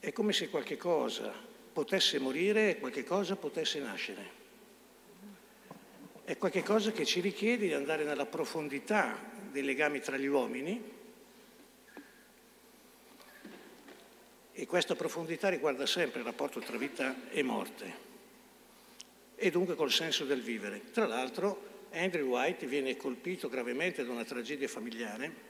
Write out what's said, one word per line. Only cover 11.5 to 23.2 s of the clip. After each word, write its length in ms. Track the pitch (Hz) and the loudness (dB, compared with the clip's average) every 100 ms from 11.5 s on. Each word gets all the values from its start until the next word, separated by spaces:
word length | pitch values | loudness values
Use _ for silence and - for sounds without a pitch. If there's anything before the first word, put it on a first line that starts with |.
| - - - - - - - - - - - - - - - - - - - - - - - - - - - - - - | -20 -20 -20 -20 -18 -18 -20 -20 -20 -20 -20 -20 -20 -20 -20 -20 -20 -20 -18 -18 -16 -18 -20 -20 -20 -20 -20 -20 -20 -20
e 120 | - - | -10 0
questa 300 | 180 160 180 | 2 2 0
profondità 540 | 160 - 160 165 196 | 0 -2 -4 0 2
riguarda 360 | 175 147 131 139 | 2 2 2 0
sempre 360 | - 156 120 | 2 2 0
il 40 | 117 | -6
rapporto 340 | 117 143 123 | -2 -4 -4
tra 160 | - 117 | -6 -4
vita 520 | 139 - 131 131 - | -4 -2 -2 -2 -4
e 140 | - | 0
morte, 500 | 127 110 95 - 98 - - - - - - - - - - - - - - - | 2 0 -4 -8 -12 -12 -16 -20 -20 -20 -20 -20 -20 -20 -20 -20 -20 -20 -20 0
e 160 | 208 | 2
dunque 240 | 170 180 170 | 4 2 2
col 160 | 147 | 4
senso 340 | - 165 - 143 | 4 2 0 2
del 160 | 135 | 0
vivere. 480 | 113 113 101 104 - | 0 -4 -4 -6 -4
Tra 160 | - 208 | 0 2
l'altro 800 | 113 131 - 190 190 - - - | 2 -2 0 0 0 -8 -16 -10
Andrew 360 | 165 180 170 139 | -2 0 2 2
White 380 | 123 139 180 139 | 4 2 0 0
viene 320 | 139 135 127 | 0 0 0
colpito 520 | 139 123 | -2 -4